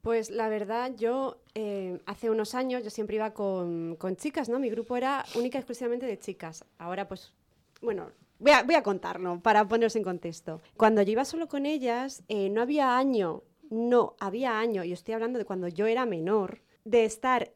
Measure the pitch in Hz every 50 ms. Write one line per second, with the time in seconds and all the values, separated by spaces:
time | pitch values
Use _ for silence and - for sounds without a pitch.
0 | - 220 233 226 220 220 - 233 220 220 214 214 208 190 220 233 247 262 254 208
1 | 226 226 247 269 269 254 - - _ _ - 220 214 208 202 196 190 185 180 -
2 | - - - - - 226 220 226 214 214 - 254 262 262 254 247 220 220 - 233
3 | 214 214 214 220 214 214 214 214 202 196 190 185 175 175 170 165 165 165 170 -
4 | - 185 190 - - 302 - 330 269 233 233 269 277 226 226 226 226 - 247 247
5 | 254 262 277 269 - - - 233 240 254 240 269 262 - 240 240 254 233 240 247
6 | 262 247 202 - - 214 185 - 165 160 160 - - _ _ - 170 175 185 190
7 | 202 196 190 185 - - _ _ _ _ _ _ _ _ _ - - 233 202 180
8 | 170 - - _ _ _ _ - 220 285 294 254 202 254 330 302 - 208 196 180
9 | - 175 180 - 185 180 175 175 - 226 208 208 214 190 226 226 233 220 226 220
10 | 196 185 180 170 - 170 160 - - - 160 165 - - _ - 220 226 226 214
11 | 202 196 220 240 277 285 330 330 330 - - 277 277 294 311 285 254 240 233 247
12 | 262 277 - - - - 214 208 196 196 202 226 240 247 294 302 269 254 247 254
13 | 269 277 254 214 185 165 156 - - _ _ _ - 302 214 226 233 240 247 240
14 | 214 - - - 196 196 185 240 269 254 220 214 226 233 226 185 170 175 180 175
15 | - - 220 226 226 233 254 233 202 - 196 185 180 175 170 175 208 220 226 247
16 | 254 233 190 170 160 180 214 214 190 180 - - _ _ _ _ - 220 226 233
17 | 220 214 220 - - 254 254 240 - - _